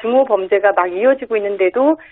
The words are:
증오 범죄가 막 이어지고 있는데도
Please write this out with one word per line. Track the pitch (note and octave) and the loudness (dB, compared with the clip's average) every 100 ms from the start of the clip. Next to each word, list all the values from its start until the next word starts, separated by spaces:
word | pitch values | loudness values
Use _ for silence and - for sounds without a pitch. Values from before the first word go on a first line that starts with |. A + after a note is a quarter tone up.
증오 | A3+ B3+ C4 | -2 0 2
범죄가 | G3+ F#3+ G3+ G3+ F#3+ | 0 0 2 2 2
막 | F3+ | -2
이어지고 | F3+ B3 C4+ A#3+ A3 | 0 0 0 -2 -4
있는데도 | G3+ G3+ F#3 A#3+ C#4 D#4+ - | -4 0 0 2 0 0 -6